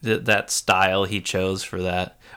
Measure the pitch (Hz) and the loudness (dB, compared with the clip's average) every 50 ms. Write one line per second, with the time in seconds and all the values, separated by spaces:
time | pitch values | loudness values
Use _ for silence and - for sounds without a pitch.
0 | - 113 110 92 - 113 107 101 - - - - - - 98 92 95 95 95 98 | -2 -2 -2 0 2 2 2 2 0 -2 -4 -2 0 2 4 4 4 4 2 2
1 | 98 95 107 98 90 - - 95 92 95 95 92 - - - 92 90 92 90 90 | 0 0 -2 -4 -4 -4 -2 -2 0 0 -2 -4 -6 -8 -6 -4 -4 -2 -2 -2
2 | 90 - - _ - - - | -4 -6 -8 _ -20 -14 -4